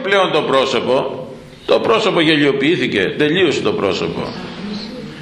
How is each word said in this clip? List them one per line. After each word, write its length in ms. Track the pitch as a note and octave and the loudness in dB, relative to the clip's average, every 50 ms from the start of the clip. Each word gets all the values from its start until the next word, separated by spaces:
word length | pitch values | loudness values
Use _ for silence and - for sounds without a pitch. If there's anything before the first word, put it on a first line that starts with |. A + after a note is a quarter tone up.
πλέον 300 | F3 G3 G3+ G3 F#3 E3+ | 0 2 2 2 2 2
το 100 | D#3 D3+ | 2 0
πρόσωπο, 840 | B2 A2+ C3+ C3+ B2 - B2+ A2+ - A#2 B2+ C#3+ - - - - - - - - - - - - - | 2 2 2 2 2 2 0 0 2 2 2 2 0 -2 -6 -10 -12 -12 -14 -16 -18 -20 -20 -6 0
το 140 | - - G#3+ | 2 2 2
πρόσωπο 400 | A3 A3+ A3+ G#3 G#3+ F#3+ E3 F3 | 4 2 2 2 2 2 2 2
γελιοποιήθηκε, 920 | D#3 D#3 D#3 C#3+ D3 C#3 C3+ - B2+ D#3 F3+ B2+ C3 A2+ - G2+ F#2 E2+ - B2+ | 2 2 2 4 2 2 2 2 2 0 0 0 0 0 0 0 0 0 0 0
τελείωσε 420 | D3+ D3 D#3+ F#3+ F#3+ C#3+ - - | 0 2 2 2 2 2 2 0
το 120 | - G#2+ | 0 -2
πρόσωπο. 600 | F#2 - G2 F#2+ F2 - F2+ E2+ E2 - - - - - - - - - F#3+ G#3 G#3 G#3 - - - - - - - - | 0 0 0 0 0 0 -2 -4 -4 -6 -6 -8 -8 -10 -12 -12 -12 -10 -10 -8 -8 -8 -10 -12 -12 -12 -14 -14 -14 -14